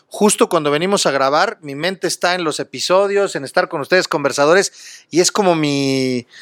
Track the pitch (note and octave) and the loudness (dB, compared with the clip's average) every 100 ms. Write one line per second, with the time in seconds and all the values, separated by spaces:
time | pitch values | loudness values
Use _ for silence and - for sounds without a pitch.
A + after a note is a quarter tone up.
0 | _ - G#3 - A#3+ E3+ D3 D3 F#3 G3 | _ 0 2 2 2 2 0 0 0 0
1 | E3 C#3 C3+ D3+ G#3 G#3+ D3+ C#3 F3 F#3+ | 0 0 2 2 0 -4 -12 -6 -6 -4
2 | E3+ - F3+ F3+ D#3+ C#3+ - B2+ - F#3 | -6 -2 -2 -2 -4 -4 -8 -8 0 2
3 | G3+ G3+ F#3+ E3 C3+ F3+ F3 D#3+ B2+ F#3 | 2 0 -2 -4 -2 -2 -2 -4 0 0
4 | - D#3 C#3 A#2+ D3 F#3+ F3+ - - - | 0 -2 -2 2 4 4 2 -6 -20 -20
5 | - D#3+ F3+ - F#3+ E3 D3 C#3 C3+ C3+ | -4 0 0 2 0 2 0 0 0 0
6 | C3 B2 - - | 0 -2 -6 -20